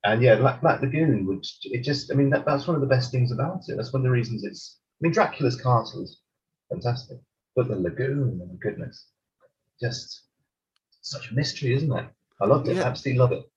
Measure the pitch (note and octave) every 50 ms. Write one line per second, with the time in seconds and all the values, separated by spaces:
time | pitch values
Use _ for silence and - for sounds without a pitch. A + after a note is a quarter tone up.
0 | - G2+ A2 A#2 B2 B2 A2 A2 B2 C3+ B2 - - D#3+ - - C#3 C3 C#3 D#3
1 | E3 D3+ A#2 G#2 F#2+ F#2+ G2 F#2 - - - _ - - B2 A#2+ B2 C#3+ C#3+ -
2 | - - C3+ C3+ C#3 C#3 C#3+ C#3 - D3+ C#3+ C#3 - - E3 C#3+ C3+ C3+ C3+ B2
3 | - - - B2+ A#2+ B2 B2 - C#3+ E3 F#3 F3+ - - C3 B2+ A#2 - - C#3
4 | B2+ B2+ B2+ A#2+ A2 - A2+ G2+ G2+ - - - - - - _ _ _ _ _
5 | D#3 E3 E3 G#3+ G3 - - - D3+ B2 A#2+ - - B2+ B2 A2+ G#2+ - - -
6 | F#2 - - _ _ _ _ _ _ _ _ _ _ _ - F2+ - A#2+ B2 B2
7 | - - C3 B2 _ _ _ _ _ _ _ B2+ A#2 - G#2+ F#2+ F2+ F2 - -
8 | C3 C3+ C#3+ D3 C3+ A2 F#2 F2+ F2+ F2+ F2+ - - G#2+ G2 - - - - -
9 | - _ _ _ _ _ _ _ _ _ _ _ _ _ _ _ A#2+ A#2+ - -
10 | - - - - _ _ _ _ _ _ _ _ _ _ _ _ _ _ _ _
11 | _ - - B2+ - - A2+ C3 C#3+ - - - D3 B2 A#2+ C#3 D#3 D3 A#2+ -
12 | - - _ _ _ _ _ _ G2 G#2 C3+ - - E3 F3 F#3 D#3+ B2 B2 -
13 | - C#3 B2 B2 B2+ B2 - - - _ _